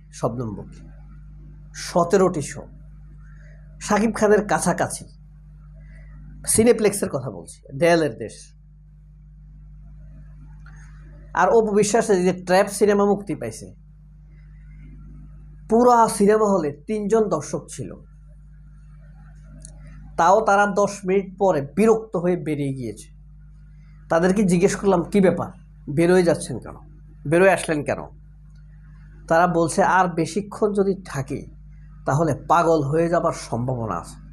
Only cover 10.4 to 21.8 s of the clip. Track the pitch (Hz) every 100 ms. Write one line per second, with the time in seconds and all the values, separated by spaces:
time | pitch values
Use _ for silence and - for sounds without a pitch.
10.4 | - - - - - - - - - 156
11.4 | 180 233 214 202 208 233 220 190 180 185
12.4 | - 185 196 - 208 208 202 202 202 147
13.4 | 117 - 95 - - - - - - -
14.4 | - - - - - - - - - -
15.4 | - - - 226 247 240 220 - 202 214
16.4 | 214 196 151 143 - 214 208 226 208 165
17.4 | - 160 - - 95 78 - - - -
18.4 | - - - - - - - - - -
19.4 | - - - - - - - - 170 208
20.4 | 220 202 202 190 196 - 185 196 190 -
21.4 | 196 156 139 -